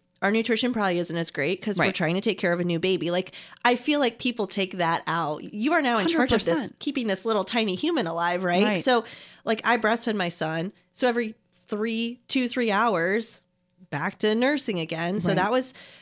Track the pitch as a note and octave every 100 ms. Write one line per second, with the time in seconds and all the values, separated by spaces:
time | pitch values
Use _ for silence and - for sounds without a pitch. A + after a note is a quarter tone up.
0 | _ _ G3 A3 A3+ A3 B3 A3+ G3 F3
1 | E3+ E3 E3 - C#3+ F3+ A3 G3 D3 -
2 | D#3+ F3+ A3 G3 F#3 F3 F3 E3+ F#3 F#3
3 | E3 F3 F#3 - - - B3 B3 D4 D4
4 | B3 A#3 B3 A#3 G3 G#3 F#3+ F#3+ E3 E3+
5 | - E3 D#3 D3+ - G#3 B3 E4 C4+ A#3
6 | B3+ E4 B3+ A3+ - D4 A3 - - C4
7 | A3 F#3+ A3+ G#3+ F#3+ A#3 A3 F3+ D#4 E4
8 | E3+ E3+ E3+ F3+ F#3 F3 G#3+ F#3+ B3+ A#3+
9 | A3 - - - - A3 A3 A#3+ G#3+ A#3
10 | A#3+ G#3 F3 - D#3 E3 F3+ - _ -
11 | B3 A#3+ A3 A3 _ _ - G#3 A3+ A3+
12 | A#3 B3 - C4 A#3+ B3+ A3+ G3 A#3 F3+
13 | F3 G#3 A3+ - _ _ _ _ - C#3+
14 | F3 - G#3+ A3 B3+ D4 C4+ F#3 D#3+ D#3+
15 | E3+ F#3+ E3+ F#3 G3 B3+ B3+ - - -